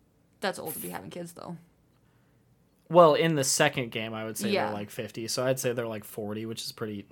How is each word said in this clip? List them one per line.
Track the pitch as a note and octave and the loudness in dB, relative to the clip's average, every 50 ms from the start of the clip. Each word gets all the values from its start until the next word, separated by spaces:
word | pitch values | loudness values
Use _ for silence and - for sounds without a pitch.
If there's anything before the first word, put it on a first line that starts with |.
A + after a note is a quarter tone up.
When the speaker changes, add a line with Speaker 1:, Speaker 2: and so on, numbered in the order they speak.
| _ _ _ _ _ _ _ _ | _ _ _ _ _ _ _ _
Speaker 1:
That's | - F#3+ F3 - | -6 -6 -4 -6
old | - D#3+ - | -8 -8 -8
to | - | -8
be | G3 F3 | -8 -8
having | F3 F3 F#3 F3 | -8 -10 -10 -12
kids, | - F3+ F3 E3+ E3+ | -12 -12 -12 -12 -14
though. | - - - F3 D#3+ - _ _ _ _ _ _ _ _ _ _ _ _ _ _ _ _ _ _ _ _ _ _ _ _ - | -14 -14 -14 -14 -14 -16 _ _ _ _ _ _ _ _ _ _ _ _ _ _ _ _ _ _ _ _ _ _ _ _ 4
Speaker 2:
Well, | D#3+ F3 E3+ D#3 D3 | 8 10 10 10 10
in | - E3 E3 D#3+ | 6 4 4 2
the | C#3+ C3 | 2 2
second | - - - D#3 D3 - D3 B2 A#2 | 2 2 4 4 4 2 0 -4 -4
game, | - A#2 A2 A2+ A2 | -6 -6 -6 -6 -6
I | A2 A2 | -6 -8
would | A2+ G#2+ - | -8 -6 -4
say | G#3 G3+ | -2 -2
Speaker 1:
Yeah. | G3+ F#3 C#3 | 0 0 0
Speaker 2:
they're, | A2 G#2+ | -2 -4
like, | G#2 G#2 G#2 | -6 -8 -8
fifty, | - - A2 G#2 - A#2+ A2+ A2 | -8 -10 -10 -8 -8 -8 -8 -4
so | - C3 B2+ | -4 0 0
I'd | C3 C3 C3+ | 0 0 0
say | - B2+ | 0 -2
they're, | A#2+ B2 A#2 A2+ | -2 -2 -4 -6
like, | A2 G#2+ G#2+ | -6 -8 -10
forty, | - - - G#2+ G#2 G#2 A2 A2+ | -12 -10 -8 -6 -6 -6 -6 -6
which | A2+ A2+ - - | -8 -8 -8 -10
is | - | -10
pretty | - - A#2 A2 G#2 G2+ G2+ - | -10 -8 -6 -6 -6 -8 -10 -12